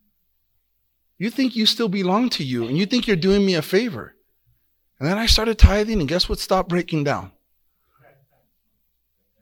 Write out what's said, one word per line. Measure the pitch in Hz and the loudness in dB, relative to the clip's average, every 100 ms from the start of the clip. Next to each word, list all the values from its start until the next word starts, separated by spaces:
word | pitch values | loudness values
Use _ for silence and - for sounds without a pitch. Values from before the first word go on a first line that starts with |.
| _ _ _ _ _ _ _ _ _ _ _ - | _ _ _ _ _ _ _ _ _ _ _ -10
You | 196 | -6
think | 247 262 | -2 -2
you | 226 214 | 0 0
still | - 226 | 0 -2
belong | 196 180 202 247 | -2 0 0 0
to | - | -2
you, | 139 120 113 | -4 -4 -2
and | 143 | -2
you | |
think | 202 247 233 | 0 0 0
you're | 190 | 0
doing | 185 202 196 | 2 2 2
me | |
a | 170 | 0
favor." | - 185 240 120 - - _ _ _ _ _ _ _ - | 0 -2 -2 -8 -14 -20 _ _ _ _ _ _ _ -8
And | 139 | -4
then | 202 | -2
I | 226 | 0
started | - 220 220 | 2 0 6
tithing, | 180 202 214 214 | 6 6 0 -2
and | 135 | 0
guess | 175 - | -2 -2
what | 196 | -6
stopped | - 190 180 | -2 0 0
breaking | 175 165 156 | -4 -2 -2
down? | 143 110 95 - _ _ _ _ _ _ 131 _ _ _ _ _ _ _ _ _ _ _ _ _ | -2 -4 -8 -18 _ _ _ _ _ _ _ _ _ _ _ _ _ _ _ _ _ _ _ _